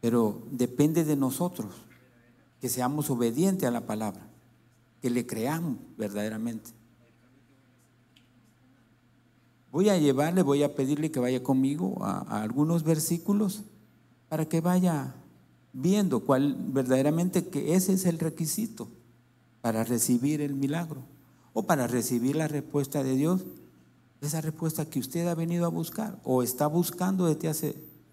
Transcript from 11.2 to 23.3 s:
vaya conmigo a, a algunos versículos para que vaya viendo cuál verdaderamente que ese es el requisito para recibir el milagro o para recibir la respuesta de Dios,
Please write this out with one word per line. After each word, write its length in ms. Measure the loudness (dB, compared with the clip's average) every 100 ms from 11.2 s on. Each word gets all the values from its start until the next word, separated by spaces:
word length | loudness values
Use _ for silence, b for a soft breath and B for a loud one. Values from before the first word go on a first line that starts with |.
vaya 240 | 0 0
conmigo 600 | 2 2 2 0 -2 -2
a, 140 | -4 -4
a 240 | -4 -4
algunos 400 | -2 0 2 2
versículos 800 | 2 0 0 -2 0 0 0 -4 -14 -20 _ _ _ _ _
para 200 | -4 0
que 120 | 0
vaya 540 | 2 4 4 0 -4 -12 -20 -20 _ _ _
viendo 480 | -2 2 4 2 0
cuál 360 | 2 2 2 -2 -2
verdaderamente 720 | -2 2 4 4 2 2 0 -2
que 300 | -4 2 2
ese 160 | 4
es 140 | 2 2
el 120 | 0
requisito 680 | -2 -2 -4 -2 -6 -8 -14 -14 -20 -20 _ _ _ _
para 240 | -2 0
recibir 560 | 0 0 2 2 2 0
el 160 | -2 -2
milagro 460 | -2 -2 -6 -10 -14 -20 b b b
o 100 | -4
para 240 | 2 2 2
recibir 480 | 0 0 0 0
la 140 | 0 0
respuesta 560 | -2 -2 -2 -2 -2
de 100 | 0
Dios, 300 | 2 2